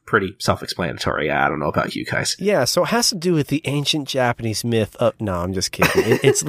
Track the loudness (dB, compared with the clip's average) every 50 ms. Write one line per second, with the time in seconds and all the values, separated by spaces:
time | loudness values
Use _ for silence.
0 | _ 0 2 2 2 0 -4 -4 -2 -2 0 -2 -4 -8 -6 -4 -4 -4 -4 -4
1 | -2 -2 -2 0 0 0 2 2 2 2 0 0 -2 0 0 0 -2 -2 -4 -6
2 | -6 -4 -4 -4 -2 -4 -4 -2 0 0 2 2 2 2 2 0 0 0 0 0
3 | 0 0 -2 0 0 2 2 2 2 0 -2 -2 -2 -2 -2 -2 0 0 0 0
4 | -2 -2 0 0 2 2 0 0 -2 -2 -2 -2 0 0 2 2 2 0 0 0
5 | 2 2 2 0 -2 -2 -2 -2 -2 -2 -2 -2 -4 -4 0 0 0 2 4 2
6 | 2 2 0 2 2 4 4 4 0